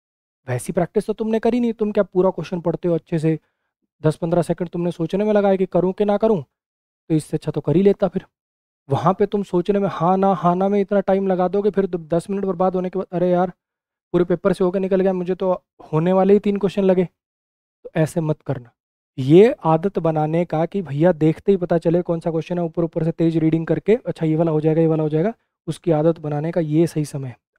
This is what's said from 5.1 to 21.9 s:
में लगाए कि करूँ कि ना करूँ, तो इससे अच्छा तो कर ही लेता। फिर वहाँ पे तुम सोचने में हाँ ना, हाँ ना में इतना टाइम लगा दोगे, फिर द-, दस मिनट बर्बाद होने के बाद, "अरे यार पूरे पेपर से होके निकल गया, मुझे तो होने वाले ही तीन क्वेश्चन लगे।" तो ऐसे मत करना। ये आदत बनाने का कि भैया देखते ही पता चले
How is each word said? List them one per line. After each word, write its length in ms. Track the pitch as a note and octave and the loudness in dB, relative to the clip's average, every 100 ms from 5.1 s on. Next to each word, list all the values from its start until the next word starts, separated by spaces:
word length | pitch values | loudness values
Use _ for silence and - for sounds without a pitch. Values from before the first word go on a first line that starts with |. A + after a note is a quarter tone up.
| F#3+ | -2
में 80 | G#3+ | 2
लगाए 240 | G#3 G3+ F#3+ | 2 2 2
कि 100 | F#3 | 0
करूँ 260 | F3 F#3 | 0 0
कि 120 | F#3+ | 0
ना 120 | G#3 G3+ | 0 2
करूँ, 260 | A3+ F#3+ - _ _ _ _ _ - | 0 0 -4 _ _ _ _ _ -2
तो 40 | |
इससे 220 | D#3 - D#3 | -2 -2 -6
अच्छा 160 | D#3 | -6
तो 80 | D3 | -4
कर 160 | D3+ E3 | 0 2
ही 60 | |
लेता। 260 | G3+ G3 F#3+ | 4 2 -2
फिर 160 | F#3+ - _ _ _ _ _ - | -4 -10 _ _ _ _ _ -6
वहाँ 260 | C3+ D#3 F#3+ | 0 0 0
पे 80 | G3+ | -2
तुम 160 | G#3 | -2
सोचने 360 | F#3+ F3 F3 G3+ | -2 -2 0 0
में 100 | F#3+ | -2
हाँ 240 | - E3+ F#3+ | 0 0 2
ना, 160 | G3 | 2
हाँ 200 | E3+ E3+ F3+ | 2 0 0
ना 120 | G3 | 0
में 120 | G3+ | 0
इतना 200 | F#3+ G3+ | 0 0
टाइम 240 | F#3+ G3 G3 | 0 0 0
लगा 220 | F3+ F3+ | 0 0
दोगे, 220 | G3+ G3+ | 0 0
फिर 160 | G3 F#3+ | -2 -2
द-, 220 | F3 D#3 | -6 -4
दस 220 | E3+ - | -4 -2
मिनट 140 | G3 | -4
बर्बाद 300 | G3 F3 F#3 | -4 -2 0
होने 160 | F3+ F3+ | 0 -4
के 80 | F#3 | -6
बाद, 80 | - | -6
"अरे 180 | F3 F3+ | -2 0
यार 220 | F3 F#3 - _ _ _ _ _ | 2 0 -6 _ _ _ _ _
पूरे 100 | F3 | -2
पेपर 280 | F3 F3 G3 | 0 0 0
से 120 | - | 0
होके 140 | F3+ F#3+ | 0 0
निकल 220 | F#3+ F#3+ | 0 2
गया, 120 | F#3+ | 2
मुझे 220 | F#3 F3+ | 0 -4
तो 180 | F3+ F#3+ F3+ - - - | -2 -2 -4 -8 -20 -4
होने 200 | D#3 F3 | 0 2
वाले 220 | F#3+ F#3+ | 4 6
ही 60 | G3+ | 4
तीन 160 | G3+ G3+ | 4 0
क्वेश्चन 260 | G3 G#3 | -2 0
लगे।" 200 | F#3+ F#3 | 2 2
तो 840 | F3 _ _ _ _ _ _ _ - E3 | 0 _ _ _ _ _ _ _ -8 -2
ऐसे 240 | D3+ F3 | -2 -2
मत 220 | D#3 D3 | -4 -4
करना। 280 | - C3+ A#2+ _ _ _ _ - | -6 -8 -10 _ _ _ _ -6
ये 360 | C3 E3+ A3+ D4 E3 | 6 8 8 4 0
आदत 320 | D#3+ G3 G3 | 0 0 -2
बनाने 460 | D#3+ D#3 D#3 E3 | -2 0 0 -2
का 200 | F3 D#3 E3+ | -2 -2 -2
कि 160 | G3+ | -4
भैया 300 | D3 C#3+ F3 | -6 2 2
देखते 380 | D#3 D#3 D#3 - | 4 0 0 0
ही 60 | F#3+ | 0
पता 200 | F3 E3+ | 0 0
चले 240 | E3+ | 2